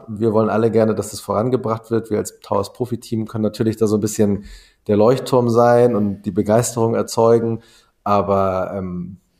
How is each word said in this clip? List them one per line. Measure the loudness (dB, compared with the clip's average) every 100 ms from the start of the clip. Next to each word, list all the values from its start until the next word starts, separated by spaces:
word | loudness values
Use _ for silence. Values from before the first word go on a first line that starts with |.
| -14
Wir | -4 0
wollen | 2 2
alle | 2 2
gerne, | 2 2
dass | 0 -6
es | -8
vorangebracht | -4 -2 0 -2 -2 -6 -4
wird. | -4 -2
Wir | -4
als | -4 -10
Towers | -4 -4 -4
Profiteam | -6 -8 -8 -6 -8 -6
können | -4
natürlich | -4 -2 -2 0
da | 0
so | 0
ein |
bisschen | -2 0 0 -2 -6 -20 _ _ -2
der | 4
Leuchtturm | 4 4 2 0 2
sein | 4 4 6 4 2
und | -2 -4
die | -6
Begeisterung | -2 2 2 2 -2 0
erzeugen. | 0 -2 2 4 4 2 -6 -10 _ _ _
Aber, | -2 0 2 0 0 -2 -4 -6
ähm, | -8 -8 -10 -14 _ _